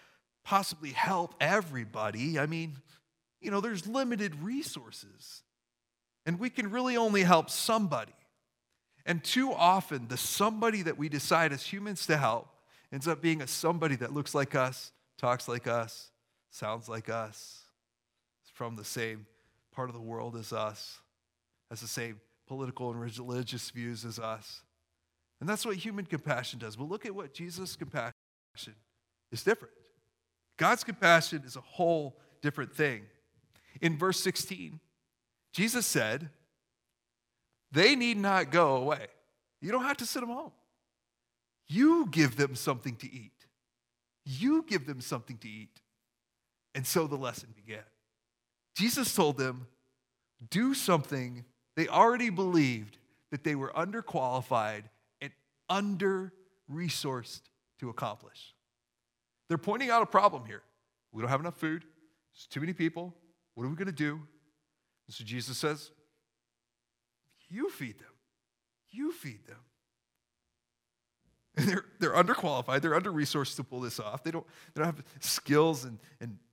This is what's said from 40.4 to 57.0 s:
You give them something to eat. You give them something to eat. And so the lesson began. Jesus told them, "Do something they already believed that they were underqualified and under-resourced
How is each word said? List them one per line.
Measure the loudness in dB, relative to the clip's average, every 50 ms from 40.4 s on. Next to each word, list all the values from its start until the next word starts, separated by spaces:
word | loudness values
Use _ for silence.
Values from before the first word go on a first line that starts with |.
| -10 -12 -16 _ _ _ _ _ _ _ _ _ _ _ _ _ _ _ _ _ _ _ _ _ _ -4
You | 2 6 6 8 8 6 4 2
give | 4 4 4 4 4
them | 2 2 2 0
something | -2 -2 -2 -2 -2 -4 -8 -10
to | -10 -12 -14
eat. | -14 -16 -18 -18 _ _ _ _ _ _ _ _ _ _ _ _ _ _ _ _ _ _ -12
You | -10 -6 0 2 4 4 4 2 2
give | -2 -2 -2
them | -2 -8 -8
something | -6 -6 -6 -6 -6 -8 -14 -14
to | -14 -14
eat. | -14 -14 -14 -16 _ _ _ _ _ _ _ _ _ _ _ _ _ _ _ _ _ _ _ _ -8
And | -6 -2
so | 0 2 2 2
the | 2 0
lesson | -4 -4 -6 -6 -8 -12 -18 -20
began. | -20 -16 -14 -14 -14 -14 _ _ _ _ _ _ _ _ _ _ _ _ _ _ _ _ _ -4
Jesus | 0 0 0 2 0 -2 0 2
told | 4 4 4 4 2
them, | 0 -2 -2 -6 -12 -16 _ _ _ _ _ _ _ _ _ _ _ _ _ -20 -8 -2
"Do | 0 2 2 2 2
something | 0 2 4 4 4 4 0 -4 -4 -4 -6 -8 -12 -14 -18 _ _ _ _ -2
they | -2 0 4
already | 6 8 8 8 6 4 2 0
believed | 0 0 2 4 6 6 6 4 2 -2 -6 -12 -16 -20 _ _ _ _ _ -8
that | -8 -4 -2
they | -2 -2
were | -2 -2 -4 -2
underqualified | -2 -2 -2 -2 -6 -6 -4 -2 -2 0 0 0 -2 0 2 2 2 2 2 -2 -6 -10 -14 _ _ _ _ _ -14
and | -14 -14 -14 _ _ _ _ _ _ -2
under-resourced | -2 0 0 -2 -2 0 0 0 0 0 -4 -8 -12 -18 _ _ _ _ _ -12 -8 -6 -4 -4 -4 -4